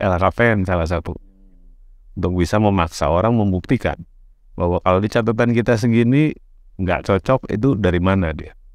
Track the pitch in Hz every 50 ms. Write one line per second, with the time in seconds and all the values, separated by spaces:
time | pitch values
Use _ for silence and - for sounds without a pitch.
0 | - 98 90 87 92 92 - - 120 117 113 104 92 92 92 87 82 80 87 82
1 | - - 80 - - - _ _ - - - - - - - - - - - -
2 | - - - 98 90 92 90 87 87 - - 107 110 104 98 92 85 82 - -
3 | 82 73 82 87 98 113 120 113 104 101 92 92 - - - 113 - 82 71 -
4 | 85 - - - - - _ _ _ - - - 90 87 87 87 - 95 92 92
5 | 101 104 - 120 113 113 113 110 123 120 117 117 110 127 120 107 123 120 113 117
6 | 117 117 131 143 156 151 - - - - - - - - - - 95 90 87 67
7 | - - 101 98 - - 131 131 - - - 107 110 139 135 - 101 90 85 87
8 | 87 95 95 98 90 80 76 71 - - - - - -